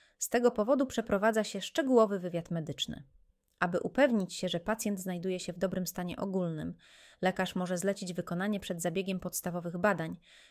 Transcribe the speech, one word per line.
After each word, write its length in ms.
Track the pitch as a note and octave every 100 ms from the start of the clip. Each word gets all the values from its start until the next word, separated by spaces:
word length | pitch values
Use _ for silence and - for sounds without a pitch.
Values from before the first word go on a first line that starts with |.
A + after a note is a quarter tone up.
| _ -
Z 120 | -
tego 220 | A#3+ A#3+
powodu 340 | A#3+ G#3 C#4 C4
przeprowadza 580 | - A3 G3+ G#3+ A3
się 180 | G#3 G3
szczegółowy 580 | - - C#4 B3 G#3+ G3
wywiad 320 | F3 E3+ E3+
medyczny. 520 | E3 D#3 - - - - - _ _ _ -
Aby 200 | F3 F3
upewnić 540 | E3+ B3+ C#4 A3+ F3+
się, 160 | - F#3
że 100 | F#3
pacjent 400 | F3 A3 G#3 G3
znajduje 400 | F#3 F3+ F#3 F3+
się 140 | -
w 40 | F3
dobrym 300 | F#3+ F#3+ F3+
stanie 300 | - F3+ -
ogólnym, 580 | G3 F#3 F3 D#3 E3+ - - - - -
lekarz 340 | F#3 F#3 F#3 F#3
może 220 | F3+ F3+
zlecić 360 | F#3+ G3 F3+
wykonanie 460 | F3 F3 F3 G3+ G3+
przed 220 | - F3
zabiegiem 380 | F3 F3+ F#3+ F#3
podstawowych 580 | F3+ - F3+ F3 E3+ F3
badań, 400 | G#3 E3+ D#3+ F3 _ - -